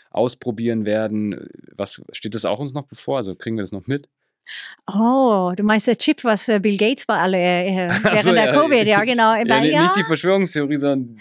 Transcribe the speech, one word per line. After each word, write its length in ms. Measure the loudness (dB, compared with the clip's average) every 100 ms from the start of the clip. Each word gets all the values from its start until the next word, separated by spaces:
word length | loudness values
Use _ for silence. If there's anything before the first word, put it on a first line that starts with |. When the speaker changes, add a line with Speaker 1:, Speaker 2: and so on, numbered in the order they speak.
| _
Speaker 1:
ausprobieren 720 | -2 -2 -2 -8 -4 -4 -2
werden? 640 | -2 -2 -2 -4 -4 -6 -12 -20 -20
Was, 280 | -10 -10 -10 -16
steht 220 | -12 -10
das 100 | -6
auch 140 | -4 -4
uns 160 | -6
noch 120 | -8 -12
bevor? 280 | -14 -6 -6
Also 160 | -6 -8
kriegen 200 | -6 -6
wir 60 |
das 100 | -6
noch 140 | -10 -6
mit? 240 | -6 -8 _ _ _ -20 -18 -18 -16 -6
Speaker 2:
Oh, 600 | 0 2 4 4 2 0 0
du 60 |
meinst 240 | 2 2 2
der 100 | 0
Chip, 260 | 0 0
was, 240 | 0 0 0
äh, 120 | 0
Bill 160 | 2 2
Gates 300 | 0 0 -2
bei 100 | 0
alle, 200 | 2 2
äh, 500 | 2 2 0 -2 -2
Speaker 1:
<laughs> 40 |
Ach 120 | -2
Speaker 2:
während 140 | 0 2
Speaker 1:
so, 100 | 4
Speaker 2:
der 120 | 4 4
Speaker 1:
ja, 60 |
Speaker 2:
covid, 340 | 4 4 2 4
Speaker 1:
ja. 120 | 2
Speaker 2:
ja, 60 |
genau. 300 | 2 2 4
Speaker 1:
Ja, 140 | 4 2
Speaker 2:
Weil, 120 | 2
Speaker 1:
nee, 80 | 4
Speaker 2:
ja. 100 | 4
Speaker 1:
nicht 120 | 2 2
die 60 |
Verschwörungstheorie, 720 | 0 0 2 2 0 -2 -2 0
sondern 400 | 0 0 -4 -10